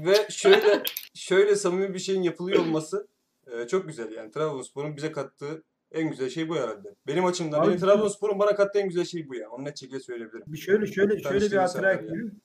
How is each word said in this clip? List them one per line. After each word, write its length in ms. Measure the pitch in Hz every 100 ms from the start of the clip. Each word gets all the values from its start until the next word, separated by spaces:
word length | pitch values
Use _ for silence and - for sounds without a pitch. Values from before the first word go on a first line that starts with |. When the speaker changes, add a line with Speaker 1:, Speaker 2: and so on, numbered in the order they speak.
| 165
Speaker 1:
ve 100 | 208 208
şöyle, 540 | - - 214 208 202 - - -
şöyle 420 | - - 185 208 196
samimi 380 | 185 185 196
bir 60 | 185
şeyin 220 | 190 190
yapılıyor 360 | 175 160 180 -
olması, 480 | 165 156 156 202 - _ _ _ 135
e, 200 | 117 120
çok 200 | 185 156
güzel 240 | 117 107
yani. 200 | 110 110
Trabzonspor'un 640 | 151 156 135 127 135 151 143
bize 140 | 156
kattığı 520 | 147 135 - 143 160 - _ _
en 180 | 160 156
güzel 200 | 127 131
şey 200 | 156 160
bu 60 | 156
herhalde. 400 | 117 101 104 - 135
Benim 180 | 160 180
açımdan, 340 | 175 160 151
Speaker 2:
Abi 80 | 196
Speaker 1:
benim 120 | 175
Speaker 2:
şu 60 | 185
Speaker 1:
Trabzonspor'un 540 | 202 208 - 214 196
bana 160 | 208 202
kattığı 240 | 202 202
en 80 | 196
güzel 180 | 175 165
şey 240 | 170 139
bu 60 | 120
ya. 140 | 107
Onu 160 | 120 143
net 120 | 143
şekilde 200 | 139 135
söyleyebilirim. 460 | 127 120 110 113 147
Speaker 2:
Bir 100 | -
şöyle, 280 | - 214 208
şöyle, 80 |
şöyle 240 | 190 202 208
bir 60 |
Speaker 1:
Tanıştığımız 300 | 143 196 208
Speaker 2:
hatıra 140 | 196 180
Speaker 1:
sefer 260 | - 190
ya. 0 |
Speaker 2:
ekleyeyim. 480 | 180 - 170 226 -